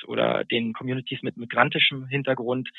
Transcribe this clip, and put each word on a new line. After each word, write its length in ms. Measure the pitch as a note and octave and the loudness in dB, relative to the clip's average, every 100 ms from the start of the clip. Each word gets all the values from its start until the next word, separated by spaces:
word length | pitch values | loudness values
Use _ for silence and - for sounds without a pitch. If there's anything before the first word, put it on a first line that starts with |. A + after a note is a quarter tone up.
| - | -6
oder 360 | A2+ A#2 - - | 0 2 2 2
den 280 | A#2+ A#2 | 0 0
Communities 480 | A2+ B2+ C3 - B2+ | -2 -2 -4 -4 -6
mit 160 | C3+ - | -6 -6
migrantischem 680 | A#2+ A#2+ B2+ D#3+ - C#3 C3 | -4 4 4 4 2 2 -4
Hintergrund, 640 | C#3 C3+ C3 A#2 B2+ A#2+ | -2 0 0 0 -2 -4